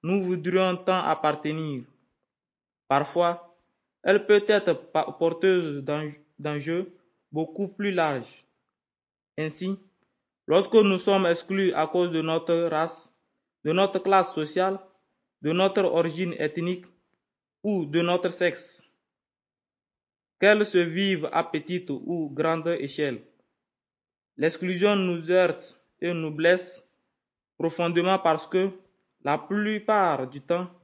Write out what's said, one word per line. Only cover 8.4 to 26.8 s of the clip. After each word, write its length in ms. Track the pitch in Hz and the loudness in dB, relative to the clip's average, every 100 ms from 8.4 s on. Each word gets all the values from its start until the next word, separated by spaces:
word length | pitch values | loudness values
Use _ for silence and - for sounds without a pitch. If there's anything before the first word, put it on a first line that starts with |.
| _ _ _ _ _ _ _ _ _ - | _ _ _ _ _ _ _ _ _ -8
Ainsi, 440 | 156 156 185 196 _ _ _ _ _ _ - | -8 -6 -8 -8 _ _ _ _ _ _ 2
lorsque 300 | 170 196 226 | 2 6 6
nous 240 | 202 185 | 6 2
sommes 260 | 196 196 180 | 2 2 2
exclus 480 | 170 - 190 190 | 0 -2 0 0
à 140 | - 156 | 0 0
cause 240 | 180 175 | 0 0
de 100 | 160 | 0
notre 480 | 160 165 165 170 170 | -2 -2 0 0 0
race, 420 | 156 165 - - _ _ _ _ _ | 0 -2 -6 -20 _ _ _ _ _
de 80 | 151 | -2
notre 260 | 175 196 190 | 2 2 0
classe 380 | 190 196 180 - | 4 4 2 -4
sociale, 440 | 151 185 190 190 - _ _ _ _ _ | -4 -2 -2 -2 -12 _ _ _ _ _
de 100 | 147 | -2
notre 320 | 170 190 196 | 2 2 2
origine 520 | 185 165 165 156 180 - | 2 2 0 -2 -6 -4
ethnique 480 | 151 170 170 180 - _ _ _ _ _ _ _ | -4 -2 -4 -4 -10 _ _ _ _ _ _ _
ou 220 | 208 196 147 | -4 -2 0
de 160 | 160 | 0
notre 300 | 175 175 180 | 0 0 -2
sexe, 520 | - 175 - - - _ _ _ _ _ _ _ _ _ _ _ _ _ _ _ _ | -2 -2 -2 -16 -20 _ _ _ _ _ _ _ _ _ _ _ _ _ _ _ _
qu'elle 280 | 190 214 208 | 4 6 4
se 100 | 185 | 2
vive 500 | 170 165 196 180 151 | 2 0 0 0 0
à 120 | 165 | -2
petite 460 | - 156 156 180 180 | -2 -4 -4 -8 -6
ou 400 | 143 - 170 151 | -8 -6 -6 -6
grande 360 | 143 165 165 160 | -2 -2 0 -2
échelle, 560 | 170 135 143 143 120 - _ _ _ _ _ _ _ _ _ _ - | -4 -6 -4 -4 -4 -14 _ _ _ _ _ _ _ _ _ _ -4
l'exclusion 580 | 156 - 180 180 208 202 | -2 -2 -6 0 2 2
nous 360 | 185 170 160 | 0 -2 0
heurte 500 | 180 175 - - - _ _ | 2 2 -2 -14 -20 _ _
et 140 | 170 | -6
nous 180 | 170 160 | -4 -6
blesse 560 | 151 165 180 - - | 2 4 4 0 -20